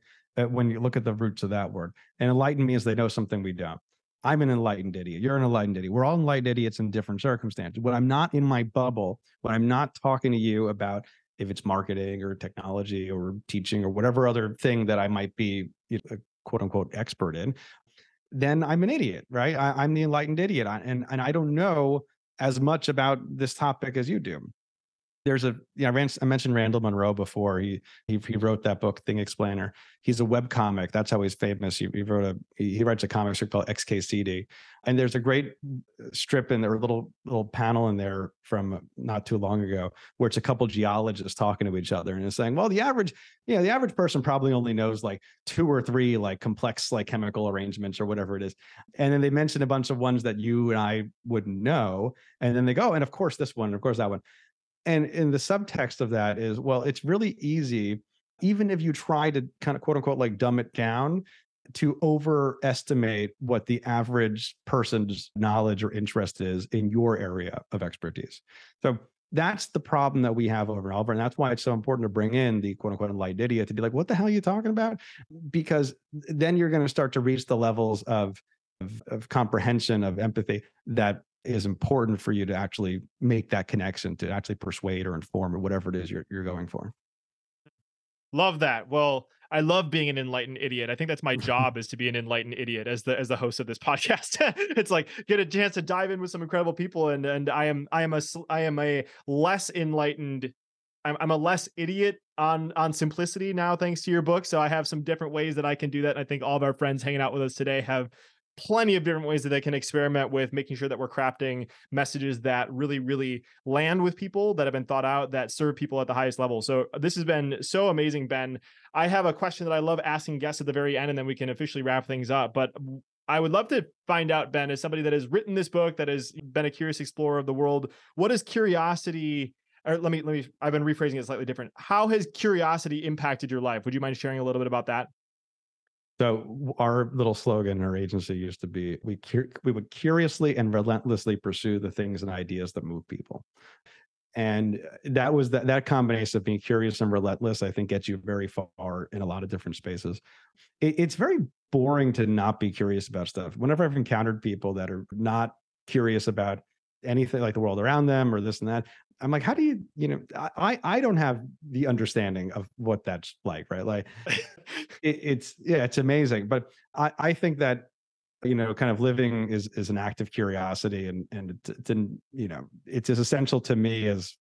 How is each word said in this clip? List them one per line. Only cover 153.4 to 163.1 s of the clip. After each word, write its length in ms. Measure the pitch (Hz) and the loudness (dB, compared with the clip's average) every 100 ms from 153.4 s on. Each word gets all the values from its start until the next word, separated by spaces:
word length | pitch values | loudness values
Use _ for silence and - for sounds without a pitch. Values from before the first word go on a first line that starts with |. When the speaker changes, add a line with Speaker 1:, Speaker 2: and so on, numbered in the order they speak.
| 90 107 | -8 -2
Speaker 1:
Whenever 280 | 127 151 | 0 2
I've 120 | 160 139 | 2 2
encountered 460 | 117 110 113 107 | 0 2 2 0
people 320 | 110 98 98 | -2 -2 -2
that 160 | 95 90 | -2 -4
are 160 | 92 - | -6 -8
not 440 | 104 110 113 117 - _ _ - | -4 0 0 -2 -6 _ _ -2
curious 420 | 135 113 110 113 | 2 4 2 0
about 320 | 104 101 101 _ _ _ _ | 0 0 -2 _ _ _ _
anything, 380 | 127 123 123 127 | -2 0 2 0
like, 140 | 117 | 0
the 60 | 110 | 0
world 200 | 107 98 | 0 2
around 260 | 113 147 143 | 2 4 4
them 260 | 135 123 | 4 4
or 80 | 107 | 2
this 200 | 104 - | -2 -4
and 80 | 110 | -2
that, 180 | 117 - - _ - | -4 -6 -14 _ -8
I'm 80 | 131 | -2
like, 120 | 147 | 0
"How 120 | 127 | 0
do 80 | 294 | 2
you," 200 | 302 220 - 151 | 2 0 -6 -4
you 120 | 147 | -2
know, 120 | 143 - - | -2 -6 -10
I, 140 | 151 - | -8 -2
I, 240 | 190 240 160 226 | -2 0 0 2
I 40 | |
don't 160 | 262 170 | 4 4
have 240 | 143 113 127 - 151 | 2 0 -6 -16 -8
the 160 | 127 139 | -2 0
understanding 640 | 117 110 113 101 92 92 | 2 2 0 0 -2 -4
of 160 | 104 98 - | -8 -10 -6
what 280 | 113 107 | -2 -2
that's 320 | - | -2